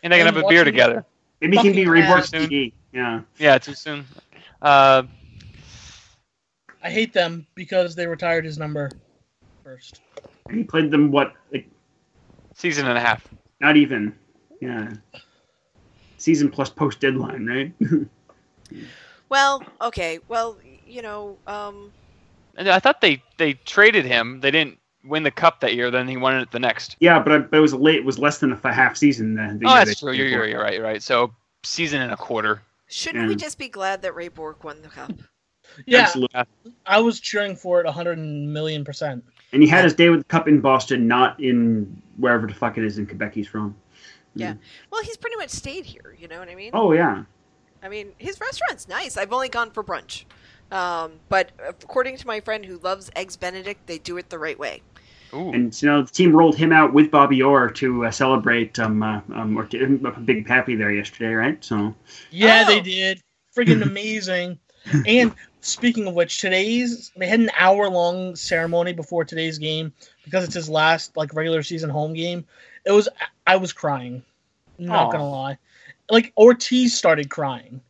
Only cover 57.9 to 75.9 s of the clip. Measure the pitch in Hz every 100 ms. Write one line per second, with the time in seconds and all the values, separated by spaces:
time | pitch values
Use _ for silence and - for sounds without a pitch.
57.9 | 123 117 113 131 131 107 117 110 - 110
58.9 | 107 107 107 - - 110 107 110 117 131
59.9 | 139 127 120 117 113 107 127 131 113 104
60.9 | 101 104 - 113 113 120 151 - 104 104
61.9 | 110 _ - - 165 214 226 220 208 185
62.9 | 185 190 185 _ _ _ 247 240 220 202
63.9 | 196 214 220 185 180 180 175 _ _ -
64.9 | 151 131 233 233 - - _ - - 240
65.9 | 233 202 175 175 - 190 185 208 240 247
66.9 | 233 - - 185 226 226 - 185 202 202
67.9 | 180 175 180 185 170 - 170 165 170 170
68.9 | 170 151 170 156 160 160 156 156 156 160
69.9 | _ - _ - 185 175 175 156 156 156
70.9 | 165 - - 151 156 160 165 147 165 160
71.9 | 143 151 160 170 175 165 _ - - -
72.9 | 202 208 - 160 _ - 190 185 - 156
73.9 | 135 123 127 - _ _ _ _ _ 175
74.9 | 202 117 156 143 139 135 139 _ _ _